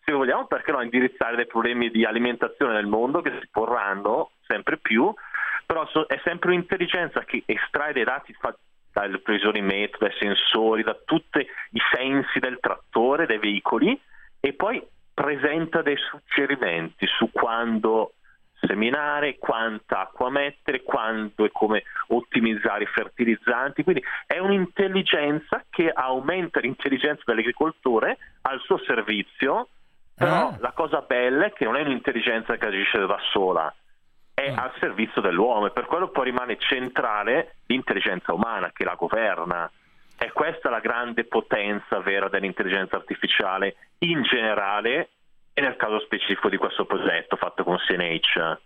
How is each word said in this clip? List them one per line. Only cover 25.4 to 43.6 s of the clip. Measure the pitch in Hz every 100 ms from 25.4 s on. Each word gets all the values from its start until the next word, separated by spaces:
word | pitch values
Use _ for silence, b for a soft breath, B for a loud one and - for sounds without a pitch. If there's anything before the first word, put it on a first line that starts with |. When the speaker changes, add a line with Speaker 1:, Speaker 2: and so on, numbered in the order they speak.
| - 226 -
Speaker 1:
che | - 165
aumenta | - 131 131 131 185 175 147
l'intelligenza | 120 - 143 131 147 147 -
dell'agricoltore | 113 117 117 156 - 131 113 135 254 B B
al | 131 131
suo | - 185 -
servizio, | 120 104 107 92 - 131 185 247 - - _ - -
però | 175 180 254
Speaker 2:
Ah. | 120
Speaker 1:
la | 120
cosa | - 156 156
bella | - 123 123 135 208
è |
che | - 110
non | 127
è |
un'intelligenza | 151 127 - 117 110 113 110 117
che | 110
agisce | 98 101 113 95
da | 98 -
sola, | 107 92 87 78 - _ - _ _ -
è | - 139
Speaker 2:
Mm. | 117
Speaker 1:
al | 127 -
servizio | 175 98 110 -
dell'uomo, | 101 87 117 110 104
e |
per | - -
quello | 160 185
poi | 151 127
rimane | 123 123 104
centrale | - 135 127 127 127 107 104 139 - - -
l'intelligenza | 127 - 101 107 92 -
umana | 87 113 107 90
che | -
la | 92 87
governa. | 85 107 110 87 85 87 82 _ b b b -
È | 113
questa | - 147 165 143
la | 117
grande | 110 120 120 117 117
potenza | 113 110 117 104 104 - 104
vera | 92 98 98
dell'intelligenza | 98 95 92 98 98 92 95
artificiale | - 98 - - 98 95